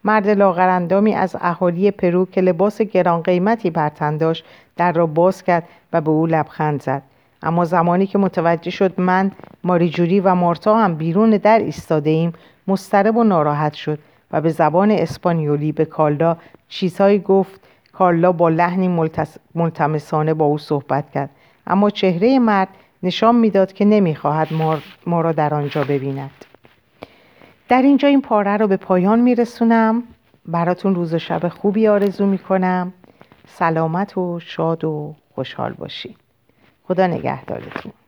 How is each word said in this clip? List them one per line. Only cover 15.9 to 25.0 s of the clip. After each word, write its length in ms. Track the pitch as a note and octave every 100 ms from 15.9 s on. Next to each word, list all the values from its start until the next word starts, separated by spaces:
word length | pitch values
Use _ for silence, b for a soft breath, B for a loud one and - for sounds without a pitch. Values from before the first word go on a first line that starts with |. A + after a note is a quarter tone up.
| - D#3 D3 E3 E3 B B _
چیزهایی 500 | - F#3 - G3 G#3
گفت. 420 | F3+ F#3+ F#3 - b b b
کارلا 400 | - F#3 E3 F3+
با 180 | F3 E3+
لحنی 380 | D#3+ F3 F3+ F#3
ملتس-، 500 | F3 D#3+ D#3+ D#3 - _ E3
ملتمسانه 760 | E3 D#3+ D3 D3+ D3 D#3 D#3
با 120 | D#3+ D3+
او 120 | D3
صحبت 540 | - D3 - C3+ D3
کرد، 180 | C#3+ C#3 b b b -
اما 220 | F#3+ G#3
چهرهٔ 500 | G#3 F#3+ E3+ A3 C4+
مرد 280 | A#3 G3+ F#3+ b b b
نشان 320 | F3+ F3 A3 A#3+
می‌داد 380 | A3+ G3 F#3+
که 120 | - G#3
نمی‌خواهد 680 | G#3+ F#3 D3+ D3+ D3+ D#3
ما، 240 | D#3+ D#3+ D#3 - -